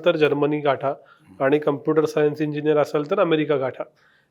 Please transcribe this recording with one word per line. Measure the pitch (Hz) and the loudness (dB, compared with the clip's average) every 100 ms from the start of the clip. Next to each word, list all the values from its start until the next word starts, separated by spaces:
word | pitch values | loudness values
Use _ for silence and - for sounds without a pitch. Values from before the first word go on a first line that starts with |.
तर | 175 165 | 0 2
जर्मनी | 147 143 147 151 | 2 2 0 0
गाठा | 143 127 139 151 - _ _ - | -2 -2 -4 -6 -14 _ _ -2
आणि | 135 151 | 2 2
कम्प्युटर | 151 139 - 156 | 0 -2 0 0
सायन्स | 156 156 151 151 | 0 0 0 0
इंजिनियर | 151 147 151 151 | -4 -2 0 2
असाल | 139 156 147 | 2 -2 -2
तर | 196 | 0
अमेरिका | 175 160 147 143 | 2 0 0 -2
गाठा. | 131 - - _ _ _ _ | -2 -8 -14 _ _ _ _